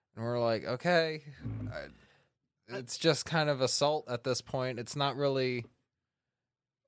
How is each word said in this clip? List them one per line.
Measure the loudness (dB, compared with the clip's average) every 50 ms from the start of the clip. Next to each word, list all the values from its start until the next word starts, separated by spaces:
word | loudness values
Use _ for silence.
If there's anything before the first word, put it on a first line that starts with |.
| _ _ _
And | -6 -4
we're | -2 0 2
like, | 2 2 2 0 0
"Okay." | -2 -4 -2 2 4 4 4 4 2 -2 -8 -10 -14 -14 -12 -10 -8 -8 -6 -8 -8
I, | -8 -8 -10 -12 -14 -20 _ _ _ _ _ _ _ _ _ _ _ _ _ -12 -10 -10
it's | -8 -8 -4 2
just | 4 4 4 4 2
kind | 0 2 2 4 2
of | 2 2
assault | 2 2 2 4 2 2 2 0 -2 -4
at | -6 -2 0
this | 0 -2 -2
point. | -2 -4 -4 -2 -2 -2 -4 -6
It's | -6 -6 -2
not | -2 0 0 0
really, | 0 0 2 2 2 2 0 0 -2 -4 -8 _ _ _ _ _ _ _ _ _ _ _ _ _ _ _ _ _ _ _ _ _ _ _